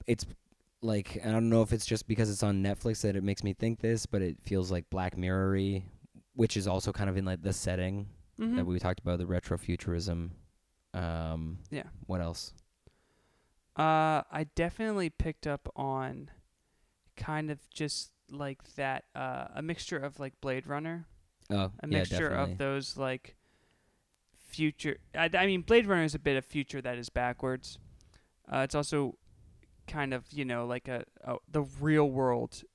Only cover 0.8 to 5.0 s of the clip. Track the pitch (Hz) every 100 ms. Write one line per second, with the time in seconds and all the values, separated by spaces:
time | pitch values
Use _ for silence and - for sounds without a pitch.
0.8 | 113 104 95 - 113 110 113 113 110 113
1.8 | - 110 - 110 110 98 104 98 98 101
2.8 | 117 110 107 98 98 98 101 95 113 117
3.8 | 113 113 - 101 92 73 - 98 92 90
4.8 | 80 92